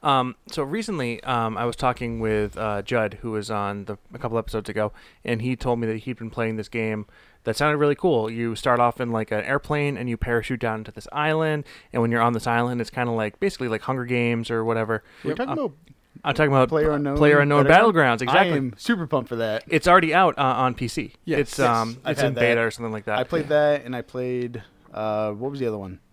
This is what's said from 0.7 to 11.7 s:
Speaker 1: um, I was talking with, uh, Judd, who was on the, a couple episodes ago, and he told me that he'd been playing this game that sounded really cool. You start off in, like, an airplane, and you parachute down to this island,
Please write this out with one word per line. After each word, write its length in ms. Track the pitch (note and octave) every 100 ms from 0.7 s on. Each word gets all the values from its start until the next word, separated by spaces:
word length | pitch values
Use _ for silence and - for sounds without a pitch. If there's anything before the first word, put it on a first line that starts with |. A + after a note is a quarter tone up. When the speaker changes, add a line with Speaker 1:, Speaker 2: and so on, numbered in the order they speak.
| F#3+ A3 F#3 B2 A#2
Speaker 1:
um, 320 | - B2 A2+ G#2+
I 60 | A#2+
was 100 | A#2
talking 420 | C3 A#2+ A#2+ A#2
with, 380 | A2 G#2+ G#2 -
uh, 240 | A2 G#2
Judd, 380 | G2 B2 G#2+ G2
who 100 | A#2
was 180 | G#2+ G2+
on 360 | G#2+ G2+ G2+ G2+
the, 120 | G2+ _
a 40 | A#2+
couple 200 | A#2+ A2+
episodes 300 | A2 A2+ G2+
ago, 220 | G#2 G#2+ - - _
and 180 | - A#2+
he 140 | A#2+ B2+
told 240 | C3 A#2+
me 80 | A2+
that 120 | A2
he'd 180 | A#2 A#2+
been 120 | A2+
playing 280 | A2+ A2+ A2
this 100 | G#2+
game 380 | A#2+ A2 G#2+ G2+ - _ _ -
that 100 | A2
sounded 220 | D3 D3+
really 180 | D3 C#3+
cool. 340 | F#3 C3+ A2
You 260 | A2+ A#2 A2
start 260 | - A#2+
off 180 | A#2+ -
in, 120 | A#2+
like, 200 | A2+ A2
an 140 | G#2+ G#2+
airplane, 500 | C#3 - D3+ C#3+ C#3
and 140 | B2
you 80 | A#2
parachute 420 | - A#2 A2 B2
down 240 | A#2 A2 G#2+
to 60 |
this 160 | G#2 -
island, 500 | C#3+ D3+ D#3 D#3+ D3+ C#3+